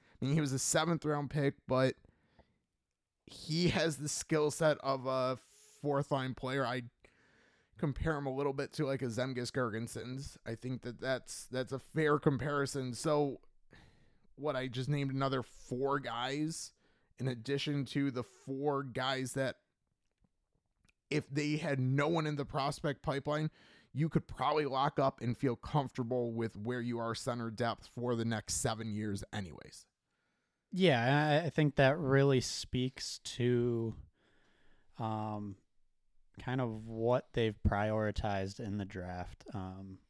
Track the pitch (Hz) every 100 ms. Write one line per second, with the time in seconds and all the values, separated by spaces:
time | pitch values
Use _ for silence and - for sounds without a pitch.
0 | _ - 131 160 143 135 - 165 160 165
1 | 151 147 139 147 139 - - 127 131 -
2 | - _ _ - _ _ _ _ _ _
3 | _ _ - - - 160 170 131 160 135
4 | 147 - - 156 151 - 160 143 135 135
5 | 127 131 127 127 - - - - 143 139
6 | - 135 131 - 131 139 120 127 120 -
7 | - _ _ _ _ _ _ - 156 -
8 | 165 147 139 131 143 139 139 - 139 135
9 | 127 113 131 123 120 135 120 110 123 123
10 | 120 131 143 - - 117 127 123 123 110
11 | 131 123 - - - 127 127 135 - 160
12 | 151 147 151 131 147 143 139 139 127 113
13 | 156 147 143 - - _ - - - -
14 | _ _ - - 147 131 131 120 127 147
15 | 139 135 135 131 - - - 127 135 139
16 | 123 117 127 147 156 165 - - _ _
17 | _ - 131 120 117 139 147 143 123 139
18 | 139 123 117 - - 135 147 139 139 127
19 | 131 131 131 135 131 - _ _ _ _
20 | _ _ _ _ _ _ _ _ _ _
21 | - 151 - 139 147 151 160 135 127 139
22 | 147 165 156 147 - 151 139 - 156 135
23 | - 139 147 151 156 - - - _ 127
24 | 160 - - - 131 151 143 131 143 -
25 | 135 - 123 117 135 117 - 151 131 -
26 | 117 127 120 113 113 104 110 123 120 117
27 | 117 110 139 120 117 110 117 107 - -
28 | 123 117 117 110 - - 123 110 110 104
29 | 107 98 - - 90 - - - - _
30 | _ _ _ _ _ _ _ 180 185 120
31 | 120 143 151 147 165 - 147 - 135 160
32 | 135 135 139 131 - - - 127 127 -
33 | - - - - 123 120 120 117 113 -
34 | - _ _ _ _ _ - - _ -
35 | 110 110 107 107 104 98 _ _ _ _
36 | _ _ _ - - 131 120 110 113 113
37 | 117 127 - 120 110 104 - 101 107 107
38 | 107 - 107 98 95 - 110 104 95 98
39 | 90 90 87 - - 101 92 95 95 92
40 | _